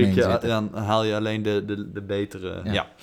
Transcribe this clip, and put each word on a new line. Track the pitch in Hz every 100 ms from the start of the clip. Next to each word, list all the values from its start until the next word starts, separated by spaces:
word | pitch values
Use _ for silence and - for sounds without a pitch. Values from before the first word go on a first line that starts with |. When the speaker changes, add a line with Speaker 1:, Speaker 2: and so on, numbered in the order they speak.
Speaker 1:
pik | 104 95
Speaker 2:
in |
Speaker 1:
je, | 104
Speaker 2:
zitten. | 117 117
Speaker 1:
dan | 110 107
haal | 104 104 110
je | 110 107
alleen | 110 107
de, | 107 104 101
de, | 104 101
de | 101
betere. | 98 101 101 95 90 90
Speaker 2:
Ja. | 92
Speaker 1:
Ja. | 98 - -